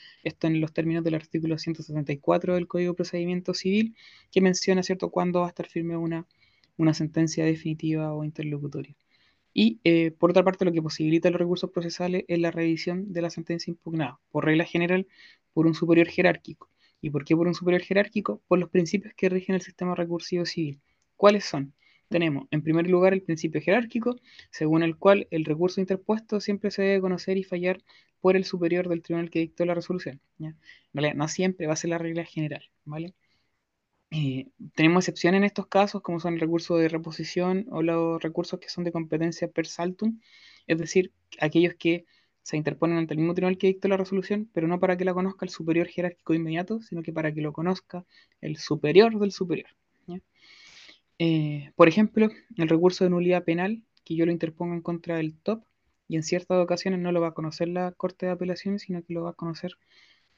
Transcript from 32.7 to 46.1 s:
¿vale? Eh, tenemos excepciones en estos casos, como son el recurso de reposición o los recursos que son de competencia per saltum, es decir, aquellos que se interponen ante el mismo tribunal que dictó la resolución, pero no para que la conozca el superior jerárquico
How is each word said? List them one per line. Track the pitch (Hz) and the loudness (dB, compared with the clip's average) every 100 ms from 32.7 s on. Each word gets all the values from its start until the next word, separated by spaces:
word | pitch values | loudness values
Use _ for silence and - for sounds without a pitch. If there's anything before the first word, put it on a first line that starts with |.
| _ 151 | _ -14
¿vale? | 156 170 - _ _ _ _ _ _ _ _ _ | -12 -12 -16 _ _ _ _ _ _ _ _ _
Eh, | 156 139 131 - _ - - | -4 -2 -4 -8 _ -10 2
tenemos | 160 180 | 4 4
excepciones | 180 - 170 196 | 2 0 2 4
en | |
estos | 202 - - | 2 0 0
casos, | 196 202 196 | 2 2 -2
como | - 170 | -6 -4
son | 175 165 | -4 -2
el | |
recurso | 160 170 165 170 | 0 -2 0 2
de | 160 | 2
reposición | 160 165 156 160 180 180 190 - | 0 -6 -10 -6 -2 0 -2 -4
o | 160 | -2
los | 165 165 165 165 | 0 0 0 -2
recursos | 160 170 175 180 | -4 -4 -6 -8
que | - | -8
son | - | -6
de | 170 | -4
competencia | 170 160 160 165 165 165 | -4 -4 -2 -2 -4 -4
per | 165 160 | -4 -6
saltum, | - 175 180 220 226 _ - - - - | -4 -6 -2 -4 -4 _ -20 -20 -16 -2
es | 165 | -2
decir, | 160 190 180 _ _ - | 2 0 0 _ _ -4
aquellos | 156 165 170 170 | 0 4 2 2
que | 170 175 - _ _ _ | 0 0 -4 _ _ _
se | - 156 | -6 -4
interponen | 156 151 165 170 | -4 -2 0 0
ante | 160 156 | -2 0
el | |
mismo | 165 | 0
tribunal | 180 185 185 | 0 0 2
que | 190 | 0
dictó | 190 196 | 2 0
la | 190 | 0
resolución, | 185 196 180 208 220 | 0 -4 -2 -4 -4
pero | 175 160 | -2 0
no | 180 | 0
para | 185 180 | 0 0
que | 185 | 0
la | 180 | 0
conozca | 190 190 185 | -4 -4 -10
el | |
superior | - 165 165 170 | -6 0 0 0
jerárquico | - 175 | -4 -6